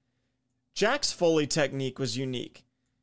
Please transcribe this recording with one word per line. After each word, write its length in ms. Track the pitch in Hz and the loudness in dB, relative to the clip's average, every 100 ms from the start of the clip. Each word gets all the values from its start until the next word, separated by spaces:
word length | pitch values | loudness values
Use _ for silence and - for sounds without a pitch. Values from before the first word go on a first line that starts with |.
| _ _ _ _ _ _ _ - | _ _ _ _ _ _ _ -2
Jack's 360 | 208 285 - | 0 2 -2
Foley 360 | - 170 160 143 | 2 4 4 2
technique 500 | 165 139 135 135 127 | 2 0 0 -4 -4
was 180 | 131 120 | -4 -4
unique. 480 | 131 123 - - _ _ _ _ | -4 -4 -8 -14 _ _ _ _